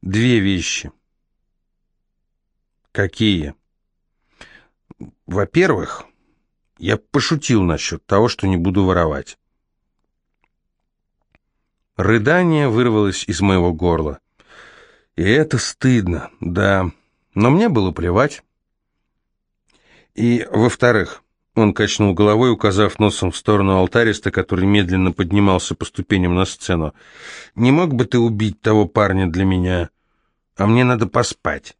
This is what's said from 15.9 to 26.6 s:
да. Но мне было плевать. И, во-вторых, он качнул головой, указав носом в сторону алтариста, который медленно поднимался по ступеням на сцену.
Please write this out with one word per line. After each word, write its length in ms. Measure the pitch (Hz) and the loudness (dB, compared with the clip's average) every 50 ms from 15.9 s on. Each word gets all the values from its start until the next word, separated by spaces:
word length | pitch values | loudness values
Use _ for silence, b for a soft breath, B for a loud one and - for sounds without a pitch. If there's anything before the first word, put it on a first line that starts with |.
| 127 120 98 87 87 73 - - _ _ | 2 2 2 0 -4 -4 -6 -12 _ _
да. 520 | - 87 90 90 101 98 98 95 92 87 - _ _ _ _ _ _ _ _ | -10 -6 -2 0 2 2 2 2 0 -2 -6 _ _ _ _ _ _ _ _
Но 160 | 95 104 123 | 0 2 4
мне 200 | 143 180 226 240 | 4 4 2 2
было 220 | 156 113 98 92 | 2 0 0 -2
плевать. 520 | 80 - 85 87 87 104 135 147 - - _ _ _ _ _ _ _ _ _ _ _ _ _ _ _ _ _ _ _ _ _ _ _ _ _ _ b b b b b b b b b | -4 -4 -4 -2 0 0 0 0 -4 -12 _ _ _ _ _ _ _ _ _ _ _ _ _ _ _ _ _ _ _ _ _ _ _ _ _ _ b b b b b b b b b
И, 340 | - 113 120 120 117 110 - | -2 0 0 0 0 -2 -2
во-вторых, 720 | - 104 113 120 - - - 123 120 107 90 - - - _ _ _ _ _ _ _ | 0 2 2 2 2 2 2 2 2 2 0 -2 -8 -18 _ _ _ _ _ _ _
он 180 | - 113 104 95 | 2 2 2 2
качнул 400 | - 107 101 - - 107 101 92 | 0 -2 -2 0 0 0 0 2
головой, 380 | 85 104 104 104 110 123 127 | 2 2 4 4 4 2 2
указав 480 | 113 - - 104 95 98 104 95 - - | 0 0 0 0 2 2 0 0 0 0
носом 320 | 107 104 - - - 90 | 0 0 0 0 -4 -4
в 60 | - | -4
сторону 400 | - - - 107 101 98 98 95 | -4 -2 0 0 2 2 2 2
алтариста, 520 | 92 92 90 - 117 117 113 101 - - 101 | 2 2 2 2 2 2 2 0 -2 -6 -4
который 360 | - 95 90 - 95 90 92 | -4 -4 -4 -2 -2 0 2
медленно 460 | 98 101 104 98 87 95 95 92 92 | 2 2 2 2 0 0 0 0 0
поднимался 640 | 80 - 98 82 95 104 101 98 95 90 - - - | 0 -2 -4 0 0 2 2 2 2 0 -2 -4 -8
по 120 | _ - | _ -10
ступеням 500 | - _ - - _ 107 95 90 87 87 | -10 _ -12 -4 _ 0 0 0 0 0
на 100 | 90 95 | 0 -2
сцену. 480 | - - - | -2 -6 -12